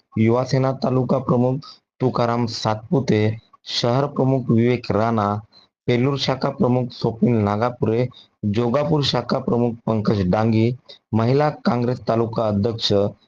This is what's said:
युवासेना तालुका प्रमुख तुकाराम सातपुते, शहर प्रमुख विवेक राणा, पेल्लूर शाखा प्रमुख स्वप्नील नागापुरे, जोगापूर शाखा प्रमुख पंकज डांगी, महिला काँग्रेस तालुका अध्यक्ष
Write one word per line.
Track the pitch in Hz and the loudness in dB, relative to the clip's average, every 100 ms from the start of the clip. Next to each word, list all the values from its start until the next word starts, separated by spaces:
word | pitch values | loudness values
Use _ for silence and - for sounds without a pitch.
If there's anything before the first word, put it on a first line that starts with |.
| _ 113 | _ 0
युवासेना | 113 120 127 131 131 | 2 2 0 0 0
तालुका | 135 135 127 127 135 | -2 -2 0 0 0
प्रमुख | 123 123 123 135 - - _ - | 0 2 2 -2 -8 -20 _ -4
तुकाराम | 123 110 117 120 117 | -2 0 0 0 -2
सातपुते, | 113 110 110 - 151 - 107 107 110 _ _ | -4 -4 -4 -2 -2 2 2 2 -2 _ _
शहर | - - 120 127 139 | -10 -4 0 0 -2
प्रमुख | 139 131 135 123 | 0 0 0 2
विवेक | 113 120 120 - | 2 2 0 0
राणा, | 101 117 113 101 104 - _ _ _ - | 0 2 2 0 -2 -6 _ _ _ -2
पेल्लूर | 120 131 139 | 0 2 0
शाखा | - 135 143 | -2 -2 -2
प्रमुख | - 123 127 120 | 0 0 0 -2
स्वप्नील | - 113 110 113 | -4 -4 0 2
नागापुरे, | 117 101 104 120 127 107 113 123 - _ _ | 2 2 0 -2 -2 -2 0 -2 -6 _ _
जोगापूर | 104 104 120 135 156 156 | -4 0 0 0 0 0
शाखा | 135 123 120 135 | 0 -2 -2 -2
प्रमुख | 135 120 120 117 - | -2 0 0 -2 -2
पंकज | 110 110 107 90 | -2 0 0 2
डांगी, | 107 113 110 113 123 - - - | 2 2 2 2 -2 -12 -20 -4
महिला | 107 113 139 151 | 0 2 2 0
काँग्रेस | 156 - 120 120 123 - | 0 -2 0 -2 -2 -2
तालुका | 117 113 113 110 | 0 0 -2 0
अध्यक्ष | 101 113 113 - 101 104 - | 0 0 -2 0 2 0 -4